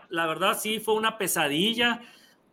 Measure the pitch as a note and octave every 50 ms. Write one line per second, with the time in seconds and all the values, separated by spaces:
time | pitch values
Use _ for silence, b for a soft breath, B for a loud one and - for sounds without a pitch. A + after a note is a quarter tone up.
0 | - - F3+ E3 E3 D#3+ D#3+ D#3+ F#3 G3+ G#3+ G#3 - G#3+ A3 G#3+ G#3+ A3 G#3+ A3
1 | A3 A3 A3 - G3 E3 - F3 D#3 C#3+ C#3+ D#3 F#3+ A3+ A3+ A#3+ A#3+ A#3+ A#3 A#3
2 | B B B B B B B B B _